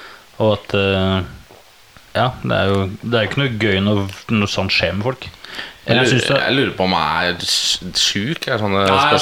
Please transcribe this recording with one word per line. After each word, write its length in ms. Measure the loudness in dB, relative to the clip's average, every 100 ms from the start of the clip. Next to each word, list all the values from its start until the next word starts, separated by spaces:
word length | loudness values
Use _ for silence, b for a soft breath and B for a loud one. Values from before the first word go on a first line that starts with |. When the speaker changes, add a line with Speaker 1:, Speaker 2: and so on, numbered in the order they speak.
| B B B 0
Speaker 1:
og 140 | 2
at, 200 | 0 0
eh, 480 | 0 2 2 2 0 -2 -10 -20 -20 -20 -20 -20 -20 -6 -2
ja, 160 | -2 -2
det 100 | -2 0
er 100 | 2
jo, 180 | 0 -2 -4
det 100 | -2
er 100 | 0 0
jo 40 |
ikke 120 | 0
noe 160 | -2 0
gøy 200 | 0 2
når, 260 | 2 2 -2 -8 -2
når 160 | 0 0
sånt 220 | 0 0
skjer 220 | 0 0 0
med 80 |
folk. 240 | -4 -6 -10 -16 B B B B -2
Men 120 | 2
Speaker 2:
Jeg 0 |
Speaker 1:
jeg 80 | 4
Speaker 2:
lurer, 40 |
Speaker 1:
synes 180 | 2 2
det 140 | 0
Speaker 2:
jeg 140 | 2 2
lurer 160 | 0 0
på 80 | 0
om 60 |
jeg 380 | 2 0 0 -2
er 80 | -2 -2
s-, 340 | -2 -2 -4 -4
syk, 540 | -2 0 0 -4 -4 -4
er 100 | -2
sånne 240 | 0 2
Speaker 3:
Nei, 80 | 4
altså, 200 | 4 4 2